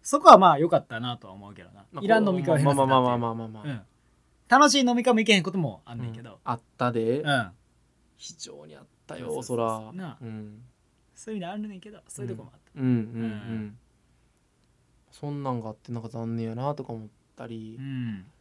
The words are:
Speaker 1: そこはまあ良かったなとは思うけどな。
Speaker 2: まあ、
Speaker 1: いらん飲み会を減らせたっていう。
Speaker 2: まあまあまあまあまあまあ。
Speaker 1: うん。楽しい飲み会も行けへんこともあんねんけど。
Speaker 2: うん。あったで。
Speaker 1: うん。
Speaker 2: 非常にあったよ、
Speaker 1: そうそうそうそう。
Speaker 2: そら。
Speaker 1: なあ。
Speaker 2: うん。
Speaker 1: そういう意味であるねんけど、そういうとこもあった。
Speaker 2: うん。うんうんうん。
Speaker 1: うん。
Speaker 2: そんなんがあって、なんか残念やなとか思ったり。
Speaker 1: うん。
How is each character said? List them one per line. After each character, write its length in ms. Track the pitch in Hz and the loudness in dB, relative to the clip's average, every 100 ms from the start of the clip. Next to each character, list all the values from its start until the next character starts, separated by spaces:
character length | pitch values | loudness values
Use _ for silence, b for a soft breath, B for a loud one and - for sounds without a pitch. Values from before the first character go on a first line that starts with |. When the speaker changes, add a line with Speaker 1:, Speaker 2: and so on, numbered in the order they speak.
Speaker 1:
そ 180 | - 285 | -2 8
こ 100 | 285 | 12
は 80 | 220 | 12
ま 160 | 185 | 10
あ 60 | 143 | 4
良 80 | 165 | 2
か 100 | 156 | 0
っ 100 | - | -2
た 120 | 113 | -10
な 160 | 123 120 | -10 -10
と 100 | 101 | -14
は 60 | |
思 140 | 98 101 | -20 -20
う 40 | |
け 100 | 95 | -20
ど 60 | 90 | -20
な。 140 | - - | -20 -16
Speaker 2:
ま 100 | 147 | -8
あ、 20 | |
Speaker 1:
い 40 | 202 | 2
ら 120 | 220 | 4
ん 80 | 208 | 4
飲 80 | 180 | 0
み 80 | |
会 120 | 165 151 | 2 2
を 20 | |
減 80 | 147 | 4
ら 60 | |
せ 60 | 139 | 2
た 60 | |
っ 20 | 135 | 4
て 0 | |
い 0 | |
う。 20 | |
Speaker 2:
ま 80 | 131 | 4
あ 40 | |
ま 100 | 127 | 4
あ 40 | 120 | 0
ま 100 | 113 | -2
あ 60 | 113 | -6
ま 100 | 113 | -10
あ 20 | |
ま 120 | 110 | -12
あ 20 | |
ま 0 | |
あ。 0 | |
Speaker 1:
う 40 | 147 | -12
ん。 140 | 123 - _ _ _ _ _ _ | -12 -14 _ _ _ _ _ _
楽 200 | 247 294 | 6 6
し 40 | 277 | 4
い 40 | |
飲 160 | 247 247 | 2 2
み 80 | |
会 100 | 247 | 2
も 60 | 220 | 2
行 80 | 220 | 4
け 60 | |
へ 60 | 202 | 4
ん 40 | |
こ 80 | 165 | 2
と 60 | 185 | -4
も 220 | 143 95 - | -4 -6 -16
あ 100 | 117 | -12
ん 60 | |
ね 80 | 120 | -12
ん 40 | |
け 100 | 113 | -12
ど。 80 | 120 | -18
Speaker 2:
う 20 | |
ん。 40 | 98 | -14
あ 100 | - 117 | -8 -8
っ 60 | _ _ | _ _
た 140 | 123 | -2
で。 280 | 120 113 135 | 0 -2 -2
Speaker 1:
う 100 | 151 | 0
ん。 200 | 135 101 - _ _ _ _ _ _ | -2 -2 -12 _ _ _ _ _ _
Speaker 2:
非 180 | - - | -20 -18
常 280 | - 73 78 | -18 -18 -20
に 100 | 76 | -20
あ 60 | |
っ 40 | - _ - | -20 _ -18
た 120 | 151 | -14
よ、 100 | 82 | -8
Speaker 1:
そ 40 | |
う 40 | 143 | -8
そ 40 | |
う 40 | |
そ 100 | 123 | -4
う 40 | 120 | -2
そ 60 | 113 | -2
う。 20 | 110 110 | -4 -10
Speaker 2:
そ 0 | |
ら。 20 | |
Speaker 1:
な 160 | 180 175 | -14 -14
あ。 40 | - | -14
Speaker 2:
う 60 | 117 | -14
ん。 380 | 110 107 107 123 _ _ _ _ | -14 -16 -20 -20 _ _ _ _
Speaker 1:
そ 180 | _ - | _ -12
う 40 | 214 | -10
い 20 | |
う 20 | |
意 0 | |
味 40 | 170 | -10
で 0 | |
あ 100 | 208 | -10
る 120 | 214 | -12
ね 80 | 190 | -14
ん 20 | |
け 120 | 214 | -20
ど、 80 | 208 _ | -20 _
そ 160 | - | -12
う 20 | 123 | -12
い 20 | |
う 40 | |
と 60 | 113 | -12
こ 80 | - | -16
も 60 | |
あ 40 | _ | _
っ 20 | _ | _
た。 80 | - | -4
Speaker 2:
う 20 | |
ん。 20 | 131 | 0
う 40 | |
ん 20 | |
う 40 | 120 | 0
ん 20 | |
う 20 | |
ん。 220 | 110 117 | -2 -8
Speaker 1:
う 60 | 113 | -8
ん。 500 | 107 104 110 104 113 _ _ _ _ _ _ _ _ _ _ _ _ _ | -8 -10 -10 -10 -16 _ _ _ _ _ _ _ _ _ _ _ _ _
Speaker 2:
そ 180 | - 147 | -14 -10
ん 140 | 143 | -8
な 80 | 139 | -6
ん 100 | 123 | -6
が 80 | 110 | -8
あ 20 | |
っ 20 | 107 | -14
て、 160 | - | -12
な 80 | 120 | -10
ん 20 | |
か 80 | 113 | -10
残 260 | 120 113 117 | -10 -6 -6
念 120 | 113 | -6
や 80 | 113 | -6
な 180 | 135 | -6
と 100 | 143 | -6
か 100 | 127 | -10
思 120 | 113 110 | -12 -14
っ 20 | _ _ - | _ _ -18
た 100 | 120 | -14
り。 320 | 113 110 117 | -14 -14 -14
Speaker 1:
う 20 | |
ん。 420 | 135 131 120 101 92 _ | -10 -6 -6 -8 -14 _